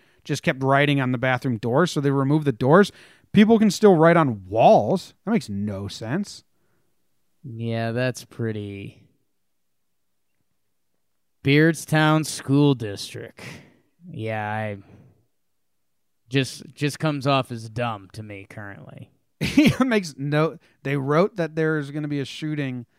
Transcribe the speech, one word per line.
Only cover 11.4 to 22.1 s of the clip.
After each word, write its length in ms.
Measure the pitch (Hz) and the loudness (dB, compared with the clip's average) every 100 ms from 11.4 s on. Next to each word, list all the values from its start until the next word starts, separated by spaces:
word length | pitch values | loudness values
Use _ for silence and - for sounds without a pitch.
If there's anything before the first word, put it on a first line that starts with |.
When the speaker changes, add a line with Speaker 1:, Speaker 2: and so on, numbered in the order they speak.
Speaker 2:
Beardstown 840 | 127 147 160 156 - 156 156 156 147 | 2 4 4 2 -2 2 4 2 0
School 480 | - - 139 147 | -8 0 2 4
District. 680 | 127 107 98 - - 117 - - - - _ _ _ 175 | 2 -4 -10 -12 -14 -16 -18 -20 -20 -20 _ _ _ -18
Yeah, 380 | 110 110 110 104 | -10 -8 -6 -6
I 280 | 107 107 98 - - - _ _ _ _ _ _ _ _ _ _ _ - | -6 -6 -10 -16 -20 -20 _ _ _ _ _ _ _ _ _ _ _ -6
just, 340 | 135 127 - - | -4 -4 -8 -18
just 260 | - 143 - | -6 -6 -4
comes 280 | 160 143 135 | -6 -4 -2
off 240 | 139 127 | -2 -2
as 180 | 117 113 | -10 -12
dumb 400 | 110 120 104 95 | -6 -6 -8 -14
to 100 | - | -16
me 220 | 107 101 98 | -16 -16 -18
currently. 600 | - 101 98 101 - - _ | -18 -16 -18 -20 -20 -20 _
Speaker 1:
<laughs> 40 | _ - | _ -8
It 440 | - 269 277 - 262 | -2 4 4 4 0
makes 300 | 214 170 131 | 0 -2 -8
no, 400 | 143 151 160 - _ _ | -4 0 -2 -4 _ _
they 120 | 139 143 | -6 -4
wrote 400 | 135 151 202 202 | 0 2 0 -2
that 200 | 160 156 | -6 -2
there's 360 | 156 156 143 | -2 -2 -4
gonna 160 | 151 | -8
be 140 | 151 | -6